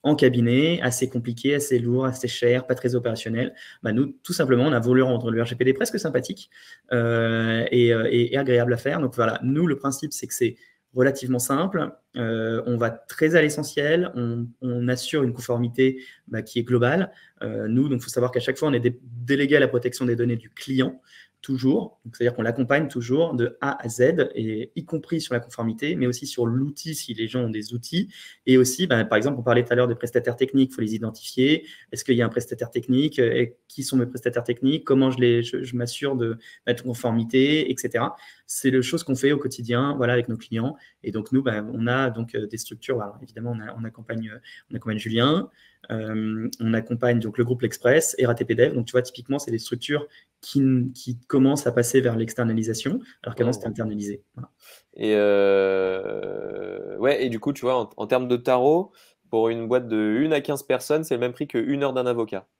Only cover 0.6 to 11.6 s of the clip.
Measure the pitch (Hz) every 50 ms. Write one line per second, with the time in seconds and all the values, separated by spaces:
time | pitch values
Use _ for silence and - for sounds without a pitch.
0.6 | 151 165 175 - - 127 117 - 131 123 - 120 117 123 120 117 - 135 143 143
1.6 | 143 - 131 120 117 117 123 127 131 131 127 - - 117 - - 120 120 123 127
2.6 | 127 - 127 123 - 123 123 123 120 117 110 110 - 113 113 117 131 - - -
3.6 | - - - _ - 117 107 120 143 143 - _ _ - 175 - 160 131 127 120
4.6 | 127 156 135 117 110 120 127 131 131 131 123 113 117 117 110 113 120 117 120 117
5.6 | 123 127 135 135 240 - - 202 - 160 135 131 127 - - - - _ _ -
6.6 | - - - _ _ _ 123 120 117 117 117 117 113 113 113 113 113 113 113 113
7.6 | 117 - - 123 120 117 117 113 110 110 110 120 120 120 123 135 139 127 123 120
8.6 | 120 120 117 113 - 135 156 175 143 127 - 120 113 113 107 - 123 127 139 151
9.6 | 175 170 139 135 - 139 131 - - 147 - - - 120 - - 123 117 123 _
10.6 | - _ _ _ _ _ _ 127 127 139 135 - - 127 127 123 - - 139 143